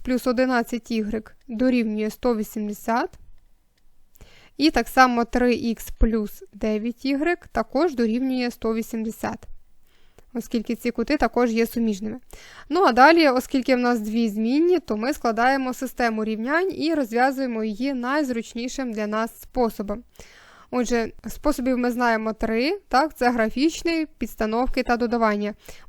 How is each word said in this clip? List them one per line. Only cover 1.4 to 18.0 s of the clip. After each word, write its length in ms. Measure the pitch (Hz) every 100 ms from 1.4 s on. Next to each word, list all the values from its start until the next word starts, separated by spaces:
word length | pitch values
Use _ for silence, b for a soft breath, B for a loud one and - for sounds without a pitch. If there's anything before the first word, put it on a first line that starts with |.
| -
дорівнює 640 | 220 254 247 220 214 214
сто 260 | - 247 220
вісімдесят. 720 | 208 220 208 208 - 233 - - - - - _ _ _ - - - b b b b -
І 140 | 302
так 180 | 254 233
само 360 | 269 254 233
три 500 | 233 247 247 226 233
х 160 | 214 - -
плюс 460 | 240 226 208 - 392
дев'ять 520 | 202 220 214 233 -
ігрек 440 | 262 277 330 349 -
також 460 | 233 220 262 339
дорівнює 560 | 247 226 233 262 254 247
сто 240 | - 220
вісімдесят, 720 | 226 226 226 220 - 214 214 - - - - b b b b b
оскільки 400 | 240 - 233 214
ці 160 | 226 240
кути 260 | - 233 294
також 360 | 233 247 240
є 140 | 226 226
суміжними. 520 | 233 220 190 208 254 - B B B -
Ну 120 | 330
а 120 | 359
далі, 360 | 233 285 339 294
оскільки 480 | 254 - 269 240 247
в 20 |
нас 220 | 240 240
дві 280 | 214 226 226
змінні, 500 | 208 226 285 349 359
то 180 | - 214
ми 160 | 240
складаємо 640 | - 233 220 247 269 254
систему 500 | 247 254 - 240 220
рівнянь 480 | 220 214 240 320 381
і 200 | - 302
розв'язуємо 720 | 311 226 233 262 262 262 226
її 300 | 220 208 277
найзручнішим 1000 | 262